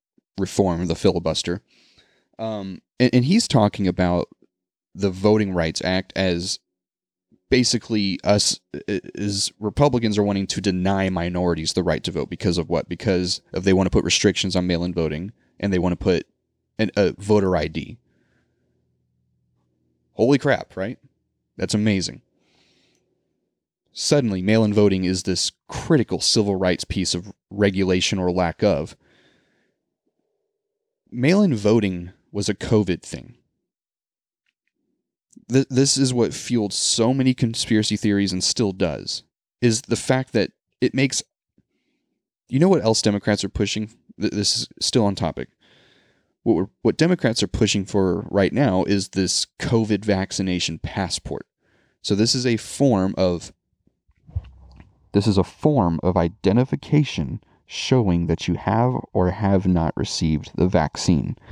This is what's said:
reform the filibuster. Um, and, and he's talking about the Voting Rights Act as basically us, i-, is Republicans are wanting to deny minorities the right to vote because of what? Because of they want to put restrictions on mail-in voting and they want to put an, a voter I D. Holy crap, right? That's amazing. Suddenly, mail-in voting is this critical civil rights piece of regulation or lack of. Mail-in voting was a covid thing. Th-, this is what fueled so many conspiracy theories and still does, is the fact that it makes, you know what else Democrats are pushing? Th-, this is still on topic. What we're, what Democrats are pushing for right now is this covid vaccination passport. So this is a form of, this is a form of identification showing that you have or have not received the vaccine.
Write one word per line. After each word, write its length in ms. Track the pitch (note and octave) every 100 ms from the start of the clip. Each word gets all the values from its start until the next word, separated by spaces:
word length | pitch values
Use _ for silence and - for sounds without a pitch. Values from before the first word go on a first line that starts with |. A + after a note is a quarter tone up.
| _ _ _ -
reform 500 | F#2 - F#2+ E2+ F2
the 100 | E2+
filibuster. 680 | G2 F2+ D#2+ D#2 - F#2 - _ _ _ _ _ _ -
Um, 420 | A2 G#2+ G2 F2+ _ -
and, 120 | B2
and 120 | B2
he's 220 | C3 G#3+ -
talking 400 | B2 G#2 - F#2+
about 420 | F2+ F2+ F2 - _ _ _ _ _ _
the 160 | F2+ G2
Voting 440 | F#2 G#2 G#2+ G2+
Rights 260 | F2+ E2 -
Act 280 | F#2 F#2 - -
as 420 | F#2+ F2 F#2 - _ _ _ _ _ _ _ _ _
basically 680 | B2+ A#2+ A#2 - A2 G2 F2+
us, 340 | - G#2 - - _
i-, 260 | - - G2 -
is 380 | - G#2 G2+ - -
Republicans 580 | G#2 - C#3+ B2 A2+ G#2
are 60 |
wanting 240 | G2+ G2 F#2+
to 120 | -
deny 480 | F#2+ F#2 F#2+ G2 F#2+
minorities 640 | F#2 F2 F2+ F2+ E2 D#2+
the 100 | -
right 180 | E2+ D2
to 80 | F2
vote 200 | D#2 -
because 280 | F2 G2 F2
of 100 | D2+
what? 200 | E2 -
Because 540 | F2 A2 F2+ F2+ - _
of 100 | F2+
they 100 | F#2+
want 140 | F#2 F#2
to 40 |
put 140 | G#2
restrictions 520 | F2 - G#2 - F#2+ F#2
on 100 | F2+
mail-in 260 | E2+ F2
voting 400 | F2 D#2+ D2+ G2 - _ -
and 120 | G2+
they 60 | F#2
want 140 | F2+
to 120 | F2
put 220 | G2 E2+ - _ _ _ _ -
an, 120 | A2 -
a 160 | F#2 -
voter 380 | G2+ G#2 F#2+ F2
I 100 | D#2
D. 320 | D#2+ - - _ _ _ _ _ _ _ _ _ _ _ _ _ _ _ _ _ _ _ _ _
Holy 240 | - A#2 C#3+
crap, 380 | C#3+ A2+ - -
right? 220 | G2+ - _ _ _ _ _ -
That's 180 | G2
amazing. 480 | G#2+ G#2+ G2 E2 - _ _ _ _ _ _ _ _ _ _ _ _ _ _ _ _ _
Suddenly, 500 | - - D3 A#2 F#2+
mail-in 300 | F#2 A2+ G#2+
voting 300 | G2+ G#2 F#2+
is 220 | F#2 F2+
this 260 | - F2+ - - -
critical 540 | - - D3+ G#2+ F2+
civil 340 | - A#2 G2+
rights 300 | F#2+ F#2 F2
piece 320 | - G2 F2 F2
of 160 | G2+ - _
regulation 720 | G2+ G2+ F#2+ F#2 F#2 - G2
or 100 | F2+
lack 320 | F2+ E2+ -
of. 340 | G#2 D2+ E2+ - _ _ _ _ _ _ _ _ _ _ _ _ _ _ _ _ _ _ _ _ _
Mail-in 460 | A#2+ C3+ F#3+ G3 A2
voting 560 | G#2 A2+ G2+ F2+ F2 - _
was 180 | G2+ G2+
a 60 |
covid 480 | G2+ - G#2+ F#2+ E2
thing. 320 | - C2+ - - _ _ _ _ _ _ _ _ _ _ _ _ _ _ _ _ _ _ _ - -
Th-, 160 | C3 C3+
this 280 | B2+ C#3 C3+
is 180 | C3+
what 180 | B2 F#2+
fueled 400 | - - A#2 G2+
so 400 | - - - A2+
many 220 | C3+ C3
conspiracy 600 | B2 A#2 A#2 - A2 G#2 G#2+
theories 360 | G#2 G2+ G2
and 120 | F#2
still 260 | - - G#2
does, 540 | F#2+ F2 A#1 G1+ - - _ _ _
is 220 | A#2+ A2
the 140 | - A2
fact 360 | - C3 B2+
that 180 | A2 - _ _ _
it 140 | B2+
makes, 300 | C3 C3+ - - _ _ _ _ _ _ _ _ _ _ _ _
you 120 | C3
know 80 | F#3
what 160 | E3
else 180 | A2 A2
Democrats 400 | G#2+ G2+ - G#2
are 60 | G2
pushing? 400 | - G2+ A2 A2 - - -
Th-, 120 | G#2
this 240 | G#2 G2+ -
is 120 | - -
still 260 | - B2+ G2+
on 100 | G2
topic. 320 | D#2 C2 B1 _ _ _ _ _ _ _ _ _
What 100 | A#2
we're, 140 | F2 G2 _
what 140 | A#2 -
Democrats 460 | E3 F3+ A#2+ -
are 60 | D3
pushing 360 | - A2 G2+
for 420 | F#2+ G2+ F#2+ F2 -
right 220 | G2 F#2
now 320 | A#2 C#3 F#2
is 240 | - G2+ F#2
this 380 | G2 F2+ - - -
covid 460 | - A2+ A2 G2+
vaccination 760 | G#2+ F#2+ F#2+ - F#2 F2+ - E2
passport. 680 | - - F2+ - - D2+ - _ _ _ _ _
So 120 | -
this 200 | G2+ A#2
is 120 | C3 B2
a 120 | A2+
form 560 | - - C#3 G2+ F#2+ -
of, 340 | F#2 E2+ - - _ _ _ _ _ _ - - - - - - - _ _
this 140 | G2+ G#2+
is 100 | G2
a 80 |
form 540 | F2+ - D#3 C#3+ F2 E2
of 140 | F#2 F#2
identification 1300 | F2 - F#2+ A2+ C3 C#3+ - D3+ C#3 - C#2 A2 - _ -
showing 640 | - - C3 G2+ F2 E2
that 200 | E2 -
you 60 |
have 400 | E2 - G#2+ B2 B2+ -
or 180 | G#2 F2+
have 360 | F#2 G2 G2 F#2+
not 260 | F2 E2 -
received 560 | - - D#2+ D2+ -
the 140 | - F#2
vaccine. 680 | F2+ D2+ - - D#2 G1+ - -